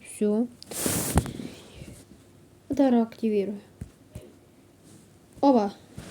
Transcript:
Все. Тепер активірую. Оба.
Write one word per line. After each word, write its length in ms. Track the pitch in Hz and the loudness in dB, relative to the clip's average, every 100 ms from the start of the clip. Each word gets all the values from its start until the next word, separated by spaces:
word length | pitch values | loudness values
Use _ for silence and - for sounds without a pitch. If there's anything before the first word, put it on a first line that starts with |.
| - | -6
Все. 420 | - 208 208 240 - - - - - - - - - - - - - - - - - - - - - - | -2 0 2 0 -6 -14 -6 -2 -2 0 0 0 -6 -14 -16 -20 -20 -18 -20 -20 -20 -20 -20 -20 -18 -6
Тепер 280 | 269 269 240 | 2 4 4
активірую. 600 | 220 - 226 208 190 202 - - - - - - - - _ _ - _ - - - - _ - | 2 -2 -2 0 -2 -6 -12 -18 -18 -18 -20 -20 -20 -20 _ _ -20 _ -20 -20 -20 -20 _ 0
Оба. 300 | 285 247 202 - - - - | 4 6 4 -4 -20 -16 -10